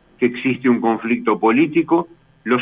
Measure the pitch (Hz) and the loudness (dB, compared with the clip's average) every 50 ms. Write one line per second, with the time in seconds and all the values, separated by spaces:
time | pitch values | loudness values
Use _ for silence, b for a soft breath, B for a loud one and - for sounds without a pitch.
0 | _ _ _ - 123 120 - - - 131 123 - - 127 120 107 113 113 110 101 | _ _ _ -2 -2 -2 -2 -2 -4 -4 -4 -2 0 0 0 2 2 0 -2 -2
1 | - 113 120 120 - 113 107 90 107 113 113 139 165 151 156 170 156 160 165 165 | -2 -4 -4 -2 0 -2 -2 2 2 2 2 2 2 2 0 -2 0 0 0 -2
2 | 170 - - _ _ _ _ _ - 110 123 123 | -2 -4 -12 _ _ _ _ _ -4 -2 -2 0